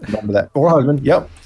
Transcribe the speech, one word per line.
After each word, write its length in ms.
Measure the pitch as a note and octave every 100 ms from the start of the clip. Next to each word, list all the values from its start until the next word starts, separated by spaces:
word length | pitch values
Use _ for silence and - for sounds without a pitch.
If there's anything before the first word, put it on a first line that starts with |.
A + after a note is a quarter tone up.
remember 320 | - G#2 G#2
that. 180 | G2+ -
Or 160 | C#3 E3
husband, 340 | E3 C3 D3
yep. 260 | C#3 E3 - -